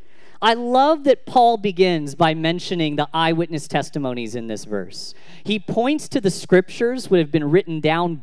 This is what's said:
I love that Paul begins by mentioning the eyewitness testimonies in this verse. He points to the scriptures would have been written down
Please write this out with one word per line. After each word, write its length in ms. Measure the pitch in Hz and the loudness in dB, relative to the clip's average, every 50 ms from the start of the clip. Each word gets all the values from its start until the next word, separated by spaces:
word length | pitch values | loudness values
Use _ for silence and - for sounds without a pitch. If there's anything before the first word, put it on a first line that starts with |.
| - - - - - - - - | -16 -16 -16 -16 -16 -16 -6 0
I 140 | - 220 226 | 2 2 2
love 500 | 233 240 240 247 254 269 294 330 302 277 | 2 0 2 4 4 6 4 4 4 4
that 200 | 277 240 - - | 2 2 2 0
Paul 320 | - - 254 240 233 233 214 | 0 4 6 6 6 4 2
begins 560 | 196 208 180 165 190 185 175 160 147 143 139 | 0 -2 2 2 2 4 2 0 -2 -4 0
by 220 | - 170 160 156 | 2 2 2 2
mentioning 600 | 160 160 160 170 180 - - 190 175 160 151 147 | 2 0 -2 -2 -2 -4 -4 -2 -2 -2 0 0
the 140 | 147 147 143 | -2 -2 -2
eyewitness 560 | - 160 165 165 165 165 170 - 170 147 143 - | 0 0 2 2 2 0 -2 -2 -4 -6 -6 -4
testimonies 680 | - 147 139 - - 156 139 131 123 123 117 110 110 | -4 -4 -4 -4 -4 -4 -4 -4 -4 -6 -6 -6 -8
in 100 | 120 113 | -8 -8
this 200 | 113 110 101 - | -6 -8 -8 -8
verse. 500 | 104 107 101 90 87 - - - - - - - - - - - | -6 -6 -6 -6 -8 -10 -14 -14 -14 -14 -16 -16 -14 -14 -8 -4
He 140 | - 208 214 | -4 -4 -4
points 500 | - - 180 220 233 262 302 302 - - | -4 -4 -2 0 0 0 0 -2 -2 -4
to 120 | - 277 | -2 0
the 80 | 196 190 | 0 0
scriptures 800 | 175 - - - 185 180 185 - - - 240 240 254 262 - - | -2 -2 0 4 4 4 4 2 -2 -2 -2 0 0 -2 -2 2
would 100 | 196 175 | 2 2
have 120 | 160 147 | 2 2
been 180 | 151 160 147 143 | 0 0 2 2
written 300 | 156 190 - - 160 156 | 2 2 2 0 -2 -2
down 380 | 151 156 160 170 175 175 165 143 | 0 0 0 0 0 -2 -4 -4